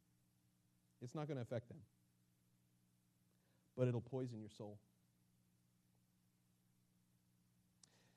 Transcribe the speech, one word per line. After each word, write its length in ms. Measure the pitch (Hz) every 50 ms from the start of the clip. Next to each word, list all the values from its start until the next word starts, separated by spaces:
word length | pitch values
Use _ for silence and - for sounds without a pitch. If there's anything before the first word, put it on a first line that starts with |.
| - - - - - - - - - - - - - - - - - - - -
It's 120 | 127 123 -
not 140 | 160 151 143
gonna 140 | 151 127
affect 260 | 117 - - 113 - -
them. 100 | 101 - 101 - _ - - - _ _ - - _ _ _ _ - - _ _ _ _ _ - - _ _ _ _ _ - _ - - - - - - - - - 127
But 100 | 127 123
it'll 140 | 120 117
poison 380 | 110 - - 131 131 123 120 110
your 100 | 107 104
soul. 280 | - - 110 104 104 101 - - - _ _ _ _ - - - - - - - - - _ _ _ _ _ - - - - - - - - - - - - - - - - - - - - - - - - - - - _ - - - - - - - - - - - - - - - - - -